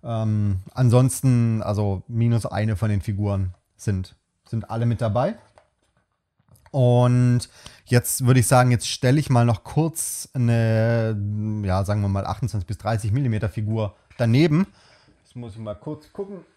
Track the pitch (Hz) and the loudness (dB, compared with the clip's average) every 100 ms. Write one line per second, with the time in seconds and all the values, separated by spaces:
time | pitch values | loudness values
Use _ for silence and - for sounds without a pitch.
0 | 120 113 110 107 104 95 - - 127 120 | -8 -4 -2 0 0 -2 -6 0 4 6
1 | 131 - 135 123 117 110 101 101 104 95 | 4 2 2 4 2 0 -2 -2 0 -2
2 | - 117 117 117 98 95 107 104 110 101 | -4 -2 2 2 -2 -4 -2 0 0 -2
3 | 90 98 104 101 95 90 _ _ - 95 | -2 -4 -2 -2 -4 -8 _ _ -4 -4
4 | 92 _ _ _ _ 113 - 113 117 117 | -4 _ _ _ _ -8 -6 -4 -2 0
5 | 117 104 143 220 _ _ _ _ _ _ | -2 0 -2 -4 _ _ _ _ _ _
6 | _ _ _ _ _ _ _ 143 123 120 | _ _ _ _ _ _ _ 0 2 4
7 | 123 123 123 120 - - - - - 120 | 4 4 4 2 -2 -16 -20 -20 0 0
8 | - - 127 131 113 131 127 120 - - | 0 -2 4 4 6 4 4 2 -2 -2
9 | 127 139 143 123 117 117 - - 160 151 | 0 2 2 2 2 0 -4 -2 -2 -4
10 | - - - 135 120 117 113 113 113 117 | -8 -10 -10 -2 0 2 2 2 2 0
11 | 110 110 101 104 107 107 101 92 101 110 | -2 -4 -4 -4 -4 -4 -2 -2 0 -2
12 | 101 98 98 101 117 107 92 98 107 113 | 0 -2 -4 -6 -4 -6 -8 -8 -4 -4
13 | 110 117 139 110 107 - 107 113 107 - | -2 -2 -2 -2 -4 -4 -4 -4 -4 -8
14 | _ _ 117 120 165 151 196 _ _ _ | _ _ 2 4 4 4 0 _ _ _
15 | _ _ _ 123 120 104 110 104 - 147 | _ _ _ -16 -16 -14 -12 -12 -12 -14
16 | - - 196 202 - | -16 -14 -14 -14 -20